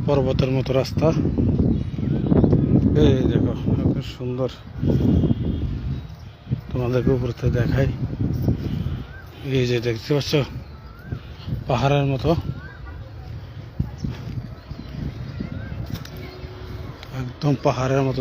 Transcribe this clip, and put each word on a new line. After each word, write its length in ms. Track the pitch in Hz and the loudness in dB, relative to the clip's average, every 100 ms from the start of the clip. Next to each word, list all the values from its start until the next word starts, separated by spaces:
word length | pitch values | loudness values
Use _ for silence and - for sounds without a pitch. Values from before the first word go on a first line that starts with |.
| - | 2
পর্বতের 440 | 139 131 131 131 131 | 2 4 2 2 2
মতো 140 | 127 131 | 2 2
রাস্তা। 260 | 123 - 156 151 - - - - - - - - - - - - - - - - - 143 | 2 2 4 4 2 2 2 4 4 2 0 -2 0 0 4 6 6 6 6 6 6 6
এই 180 | 151 131 123 | 6 6 4
দেখো, 200 | - 123 113 - - 127 | 4 2 0 0 2 2
খুব 160 | 135 - - | 0 -4 -8
সুন্দর, 340 | 127 127 127 - - - - - - - - - - - - - - - - - - - - 127 - | -6 -2 -2 -4 -12 -2 2 4 4 4 4 2 0 -2 -2 -4 -4 -6 -8 -16 -18 -14 -6 -6 -4
তোমাদেরকে 400 | 127 120 123 123 131 | -2 2 2 4 2
উপর 140 | 123 - | 0 0
থেকে 140 | 127 120 | 0 2
দেখাই। 300 | 113 131 135 123 120 - - - - - - - - - - - - - 139 131 | 2 2 2 0 -4 -2 -2 0 0 0 -2 -4 -4 -6 -8 -14 -16 -10 -2 0
এই 80 | 123 | 2
যে 60 | 120 120 | 0 0
দেখতে 240 | 110 - 147 | -2 0 0
পাচ্ছ, 160 | - 151 123 - - - - - - - - - - - - | 2 2 0 -6 -12 -14 -16 -14 -10 -10 -10 -12 -6 -6 -2
পাহাড়ের 380 | 120 139 143 139 | 2 4 4 2
মতো, 180 | 131 143 170 - - - - - - - - - - - - - - - - - - - - - - - - - - - - - - - - - - - - - - - - - - - - - - - 131 | 0 2 0 -2 -8 -10 -14 -14 -14 -14 -14 -12 -12 -12 -14 -12 -6 -6 -6 -8 -8 -8 -8 -10 -14 -14 -14 -10 -8 -8 -8 -10 -10 -8 -8 -10 -10 -8 -10 -10 -12 -14 -14 -14 -14 -12 -12 -12 -14 -10 -8
একদম 320 | 123 - 147 131 | -8 -2 0 2
পাহাড়ের 380 | 147 127 131 135 135 | 2 2 2 2 2
মতো 140 | 127 | 0